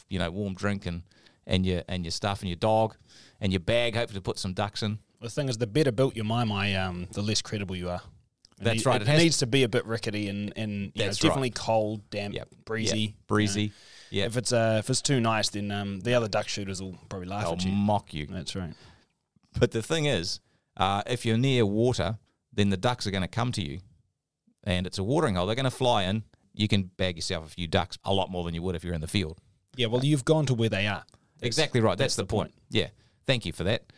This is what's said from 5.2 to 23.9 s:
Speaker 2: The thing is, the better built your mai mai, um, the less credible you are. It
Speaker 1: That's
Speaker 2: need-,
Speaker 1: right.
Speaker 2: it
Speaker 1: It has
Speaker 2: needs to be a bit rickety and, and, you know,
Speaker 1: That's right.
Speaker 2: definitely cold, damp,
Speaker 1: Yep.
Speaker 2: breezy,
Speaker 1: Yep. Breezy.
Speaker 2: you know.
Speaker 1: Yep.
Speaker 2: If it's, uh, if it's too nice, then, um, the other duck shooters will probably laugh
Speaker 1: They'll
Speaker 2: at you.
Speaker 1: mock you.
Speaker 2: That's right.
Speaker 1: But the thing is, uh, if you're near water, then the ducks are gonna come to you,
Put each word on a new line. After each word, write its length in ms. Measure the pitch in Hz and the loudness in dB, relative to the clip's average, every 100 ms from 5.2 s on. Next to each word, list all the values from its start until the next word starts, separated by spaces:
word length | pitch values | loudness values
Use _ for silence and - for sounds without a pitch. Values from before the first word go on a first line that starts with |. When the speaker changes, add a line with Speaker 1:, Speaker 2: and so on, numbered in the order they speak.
Speaker 2:
The 80 | 113 | -8
thing 220 | - 139 | -4 -2
is, 80 | 113 | -2
the 80 | 117 | 0
better 260 | 120 147 | 2 2
built 240 | 110 135 110 | 4 2 0
your 80 | |
mai 200 | 107 113 | -2 0
mai, 300 | 117 101 101 95 | 0 0 0 0
um, 320 | 92 87 87 | 0 -4 -6
the 80 | - | -4
less 220 | 104 107 | 0 0
credible 340 | - 107 95 92 | -2 -4 -4 -6
you 140 | 87 | -4
are. 100 | 87 - - _ _ _ - | -6 -10 -20 _ _ _ -4
It 60 | |
Speaker 1:
That's 120 | 117 113 | -2 2
Speaker 2:
need-, 80 | 127 | 2
Speaker 1:
right. 160 | 110 | 2
Speaker 2:
it 20 | |
Speaker 1:
It 40 | 107 | 4
has 140 | 156 | 6
Speaker 2:
needs 160 | 165 - | 6 4
to 80 | 127 | 2
be 180 | 135 | 4
a 40 | 123 | 4
bit 160 | 95 | 2
rickety 440 | 78 113 117 104 101 | 0 -4 -4 -4 -2
and, 220 | 101 104 - | -4 -4 -4
and, 160 | 110 | -4
you 80 | 101 | -4
know, 240 | 98 - | -4 -2
Speaker 1:
That's 180 | 101 98 | -2 2
right. 60 | 156 | 2
Speaker 2:
definitely 220 | - 127 | 2 -2
cold, 580 | - - 113 107 110 - | -4 0 0 0 -4 -6
damp, 240 | 104 101 | -6 -6
Speaker 1:
Yep. 140 | - - - | -8 -10 -16
Speaker 2:
breezy, 340 | - 110 113 110 | -8 -2 0 0
Speaker 1:
Yep. 140 | 107 - - | 0 -4 0
Breezy. 340 | 107 104 101 | 2 4 2
Speaker 2:
you 80 | 104 | -2
know. 60 | - - - - | -4 -20 -20 -6
Speaker 1:
Yep. 180 | 98 98 | -2 -2
Speaker 2:
If 80 | 117 | -2
it's, 140 | 110 | 0
uh, 240 | 120 113 110 | 2 4 2
if 100 | 104 | 0
it's 140 | 131 | 0
too 180 | - 135 | 2 2
nice, 300 | 113 110 104 | 4 2 0
then, 200 | 104 101 | -2 -4
um, 280 | 101 101 98 | -4 -4 -4
the 140 | 104 | 0
other 140 | 123 110 | 2 2
duck 200 | 107 104 | -2 -2
shooters 320 | - 98 92 | -6 -6 -8
will 160 | 95 90 - | -10 -14 -12
probably 200 | 98 90 | -10 -6
laugh 140 | 101 | -4
Speaker 1:
They'll 100 | 90 | -2
Speaker 2:
at 100 | 85 | 0
you. 80 | 92 | 0
Speaker 1:
mock 420 | 101 101 104 - | 2 2 2 0
you. 120 | 78 73 | -8 -8
Speaker 2:
That's 280 | 92 71 98 | -8 -8 -8
right. 160 | 87 - - - _ _ _ _ _ - | -8 -12 -20 -20 _ _ _ _ _ 0
Speaker 1:
But 140 | 123 | 2
the 100 | 113 | 2
thing 240 | - 165 147 | -2 0 0
is, 340 | 110 82 - _ _ _ - | 0 -2 -8 _ _ _ -2
uh, 260 | 95 101 - | 0 0 -2
if 200 | 127 117 | -2 0
you're 100 | 113 | 2
near 300 | 135 127 104 | 4 4 4
water, 520 | 104 123 113 87 110 _ _ _ | 4 2 2 -2 -4 _ _ _
then 180 | - 101 | 0 2
the 60 | 95 | 2
ducks 300 | 120 127 104 | 0 -2 -2
are 40 | |
gonna 160 | 95 87 | -2 -2
come 240 | - 123 | -2 -2
to 100 | 113 | -2
you, 180 | 78 80 - | -4 -8 -12